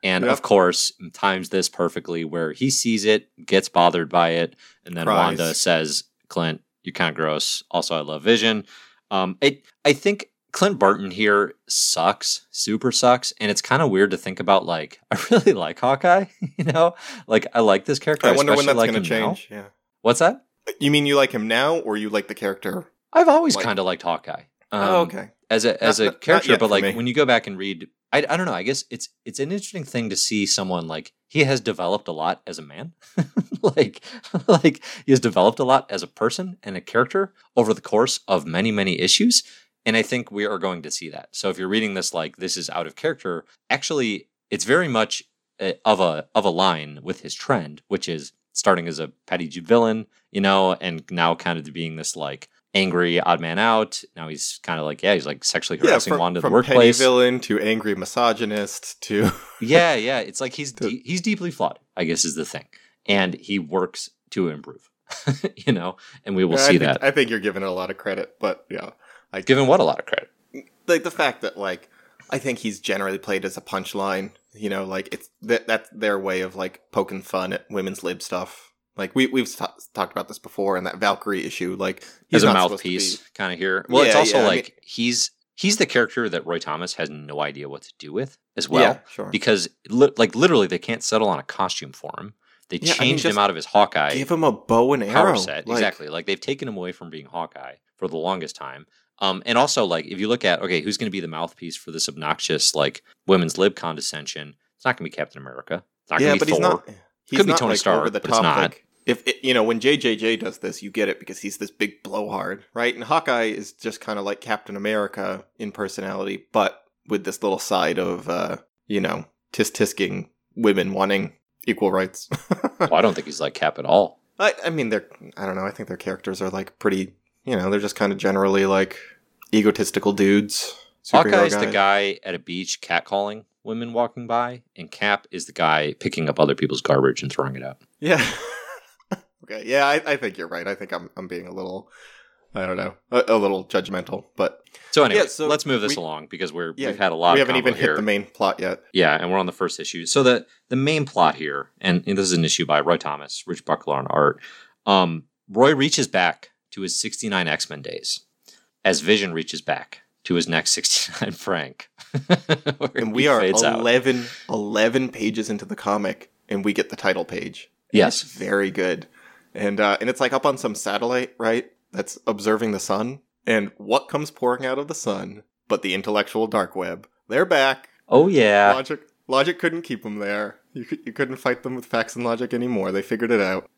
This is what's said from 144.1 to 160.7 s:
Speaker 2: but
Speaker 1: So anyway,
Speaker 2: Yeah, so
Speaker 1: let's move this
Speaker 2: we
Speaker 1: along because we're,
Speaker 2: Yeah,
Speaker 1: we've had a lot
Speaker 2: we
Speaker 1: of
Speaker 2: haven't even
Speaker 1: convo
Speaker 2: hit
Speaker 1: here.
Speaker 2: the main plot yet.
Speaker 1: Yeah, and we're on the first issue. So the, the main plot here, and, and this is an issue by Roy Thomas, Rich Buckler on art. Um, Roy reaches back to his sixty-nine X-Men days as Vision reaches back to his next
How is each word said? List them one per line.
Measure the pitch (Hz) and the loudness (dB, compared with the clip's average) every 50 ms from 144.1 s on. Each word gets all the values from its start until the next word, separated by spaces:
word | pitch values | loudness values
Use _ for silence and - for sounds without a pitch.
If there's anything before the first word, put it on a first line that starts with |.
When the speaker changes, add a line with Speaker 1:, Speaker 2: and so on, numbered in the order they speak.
| - - - _ _ | -10 -12 -12 _ _
Speaker 2:
but | - - - - - _ _ _ - - - | -2 -2 -2 -2 -8 _ _ _ -20 -14 -2
Speaker 1:
So | - 151 147 | 4 4 4
anyway, | 131 202 214 | 6 6 2
Speaker 2:
Yeah, | 190 - | 2 2
so | - - 156 151 | -2 -6 -2 0
Speaker 1:
let's | 151 151 - | 0 -2 0
move | 151 131 117 | -2 -2 0
this | 104 107 143 | 0 -2 -2
Speaker 2:
we | 135 85 | -4 -4
Speaker 1:
along | 78 78 78 78 - | -8 -8 -10 -12 -14
because | - 80 92 82 76 | -10 -8 -8 -8 -6
we're, | 85 87 82 80 - | -6 -8 -8 -8 -6
Speaker 2:
Yeah, | 139 127 | -6 -6
Speaker 1:
we've | 101 101 | -2 0
had | 101 92 | 0 0
a | 85 | 0
lot | 82 85 87 85 | 2 4 6 6
Speaker 2:
we | 139 | 6
Speaker 1:
of | 139 120 | 4 4
Speaker 2:
haven't | 131 131 | 2 2
even | 120 131 117 | 2 0 0
Speaker 1:
convo | - | 2
Speaker 2:
hit | 80 | 0
Speaker 1:
here. | 80 76 | 0 0
Speaker 2:
the | 76 104 | 0 0
main | 107 104 101 101 | 0 0 -2 -2
plot | - _ - 104 98 - - | -6 _ -2 0 0 0 0
yet. | 92 92 95 - _ _ - | -4 -6 -6 -6 _ _ 0
Speaker 1:
Yeah, | 95 87 78 76 | 2 4 4 4
and | 80 87 87 | 2 0 0
we're | 92 98 | 0 0
on | 92 90 | 0 -2
the | |
first | 85 - 95 85 - - | -4 -4 -4 -4 -4 -6
issue. | 80 - - 85 82 | -10 -10 -10 -8 -6
So | 82 - 143 | 0 2 4
the, | 135 127 123 117 - _ _ _ _ _ | 6 6 4 4 0 _ _ _ _ _
the | 127 | -2
main | 131 135 147 156 156 147 | -2 0 0 0 0 -2
plot | 135 - 98 87 78 76 | -2 2 4 4 4 4
here, | 69 78 73 71 69 69 _ _ _ | 0 -6 -6 -6 -8 -10 _ _ _
and, | - 95 90 87 - | -2 0 0 0 0
and | 101 101 | 0 -2
this | 98 98 | 0 0
is | 92 90 | 0 2
an | 82 82 | 2 2
issue | 78 - - 85 73 | 2 0 -2 0 2
by | 76 76 | 2 2
Roy | 73 78 85 78 | 4 2 0 0
Thomas, | - 76 73 71 73 71 - - - - | 0 -6 -8 -8 -10 -12 -14 -14 -10 -10
Rich | 73 80 - | -10 -10 -4
Buckler | - 78 - - - 73 | -4 -4 -4 -2 -4 -2
on | 67 65 - | -2 -2 -2
art. | - 76 73 71 73 - - - - - - _ _ _ _ | 2 4 4 2 2 0 -10 -20 -20 -20 -20 _ _ _ _
Um, | 107 101 95 92 87 82 80 73 _ _ _ _ _ | 4 4 4 4 2 0 -6 -10 _ _ _ _ _
Roy | 98 107 127 143 156 | 2 4 6 6 6
reaches | 135 139 143 - - 131 - | 4 2 0 2 0 -2 0
back | - 92 90 85 - _ - - _ _ _ _ | 2 2 2 2 0 _ -12 -20 _ _ _ _
to | - - | -12 -10
his | 95 92 - - | -8 -6 -6 -6
sixty-nine | - 107 - - - 110 101 92 90 80 | -6 -6 -8 -8 -8 -4 -2 -2 0 0
X-Men | 76 76 - - 76 71 | -2 -4 -4 -8 -10 -12
days | 69 - - - - - - - _ _ _ _ _ - - _ _ _ _ _ _ | -12 -12 -12 -10 -8 -8 -8 -8 _ _ _ _ _ -20 -20 _ _ _ _ _ _
as | 95 92 73 | 2 2 2
Vision | 73 85 104 107 101 92 82 | 4 2 4 4 2 -2 -4
reaches | 82 80 - - 78 - | -6 -8 -8 -10 -12 -6
back | - 73 - - _ - - _ _ _ _ _ | -6 -6 -6 -6 _ -20 -20 _ _ _ _ _
to | - 90 | -2 0
his | 87 82 82 | 0 0 0
next | 82 80 78 - | 0 -2 0 0